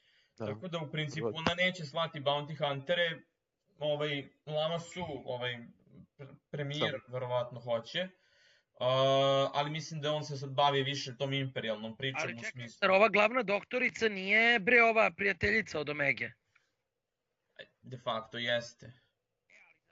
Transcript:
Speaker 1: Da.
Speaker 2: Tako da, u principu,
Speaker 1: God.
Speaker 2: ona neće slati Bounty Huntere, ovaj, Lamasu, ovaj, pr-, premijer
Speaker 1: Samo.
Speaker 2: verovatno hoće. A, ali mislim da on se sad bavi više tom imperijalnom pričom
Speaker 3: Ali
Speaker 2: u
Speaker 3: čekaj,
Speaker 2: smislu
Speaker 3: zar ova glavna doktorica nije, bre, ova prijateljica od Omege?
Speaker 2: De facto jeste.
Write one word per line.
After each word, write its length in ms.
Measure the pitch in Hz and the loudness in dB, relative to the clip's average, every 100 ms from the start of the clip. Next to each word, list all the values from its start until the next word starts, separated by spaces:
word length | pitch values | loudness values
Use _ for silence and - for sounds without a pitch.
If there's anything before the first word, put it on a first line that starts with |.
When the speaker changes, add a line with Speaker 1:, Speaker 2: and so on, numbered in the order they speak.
| _ _ _ - | _ _ _ -8
Speaker 1:
Da. 80 | 107 | -6
Speaker 2:
Tako 220 | 107 180 | -6 -6
da, 120 | 165 | -6
u 120 | 151 | -4
principu, 340 | 156 147 156 113 | -4 -4 -2 -4
Speaker 1:
God. 100 | 160 | 0
Speaker 2:
ona 180 | 170 175 | 0 2
neće 300 | 185 180 143 | 0 -2 -6
slati 340 | 165 160 151 | -4 -4 -2
Bounty 360 | 139 143 147 151 | 0 0 -2 -2
Huntere, 500 | 143 139 135 175 170 135 - _ _ _ _ - | -2 -2 -2 0 0 -2 -14 _ _ _ _ -4
ovaj, 440 | 151 147 151 143 135 _ 151 | -2 0 0 -2 -8 _ -6
Lamasu, 580 | 151 160 170 - 180 165 127 - | -2 -2 -4 -6 -8 -8 -8 -6
ovaj, 320 | 123 123 120 117 - _ - - - | -4 -4 -6 -12 -20 _ -20 -20 -20
pr-, 200 | 135 - _ | -18 -20 _
premijer 420 | 147 139 147 - | -6 -4 -2 -2
Speaker 1:
Samo. 220 | 131 - | -2 -6
Speaker 2:
verovatno 460 | 127 123 123 123 127 | -6 -2 0 -2 -6
hoće. 480 | 120 117 - 170 185 - _ _ _ _ _ - | -2 -2 -2 -4 -6 -10 _ _ _ _ _ -2
A, 80 | 127 131 135 135 135 135 139 | 2 4 4 4 4 4 2
ali 160 | 143 147 | 0 -2
mislim 320 | 156 - 156 | -4 -8 -4
da 100 | 151 | -2
on 100 | 151 | -2
se 140 | 147 135 | -4 -8
sad 120 | 139 | -2
bavi 320 | 135 139 139 | 4 4 4
više 340 | 135 139 135 113 | 0 -2 -6 -4
tom 160 | 139 | -2
imperijalnom 640 | 139 135 123 110 107 113 113 | 0 -2 -4 -4 -4 -6 -6
pričom 240 | 135 139 | -4 -4
Speaker 3:
Ali 120 | 160 | -4
Speaker 2:
u 40 | - | -6
Speaker 3:
čekaj, 140 | 220 | -10
Speaker 2:
smislu 260 | 123 117 - | -10 -14 0
Speaker 3:
zar 120 | 190 | 4
ova 180 | 190 220 | 6 6
glavna 340 | 202 208 254 | 6 4 2
doktorica 680 | 185 147 - 247 240 - 226 | 0 -2 -2 -2 -2 0 -2
nije, 500 | 190 190 214 233 240 | 0 2 4 6 4
bre, 220 | 185 233 | 6 6
ova 280 | 226 220 196 | 6 6 2
prijateljica 680 | 170 202 185 208 220 - 156 | 2 -2 0 2 2 0 -4
od 100 | 143 | -4
Omege? 420 | 147 139 117 117 - _ _ _ _ _ _ _ _ _ _ _ - - _ | 0 0 0 -6 -12 _ _ _ _ _ _ _ _ _ _ _ -20 -20 _
Speaker 2:
De 160 | 120 127 | -16 -8
facto 400 | 123 113 - 127 | -4 -4 -4 -6
jeste. 540 | 120 120 - - 120 - _ _ _ _ _ - _ _ _ | -2 -2 -2 -12 -20 -20 _ _ _ _ _ -20 _ _ _